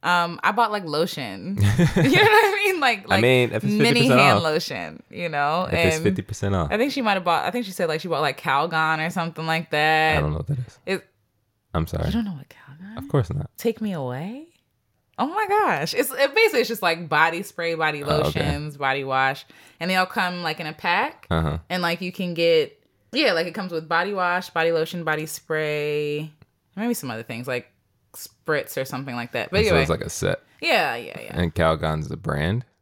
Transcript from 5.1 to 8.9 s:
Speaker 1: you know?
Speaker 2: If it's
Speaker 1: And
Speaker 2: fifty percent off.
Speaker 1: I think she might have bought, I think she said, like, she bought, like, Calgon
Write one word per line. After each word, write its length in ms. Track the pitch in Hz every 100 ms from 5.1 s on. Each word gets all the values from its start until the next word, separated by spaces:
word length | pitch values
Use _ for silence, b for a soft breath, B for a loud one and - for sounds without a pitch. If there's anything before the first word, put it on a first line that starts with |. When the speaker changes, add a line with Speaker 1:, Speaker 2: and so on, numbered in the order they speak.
Speaker 1:
you 180 | - 170
know? 360 | 151 143 160 185
Speaker 2:
If 80 |
it's 220 | 170 170 160
Speaker 1:
And 60 |
Speaker 2:
fifty 180 | 160 185
percent 320 | - - 101 98
off. 160 | 78
Speaker 1:
I 60 | 208
think 140 | 269
she 120 | 269
might 100 | 226
have 100 | 190
bought, 220 | 175 165 -
I 60 |
think 140 | 240 208
she 40 |
said, 180 | 180 175
like, 120 | 156
she 60 | 180
bought, 140 | 156
like, 200 | 147 131
Calgon 640 | - 139 160 165 160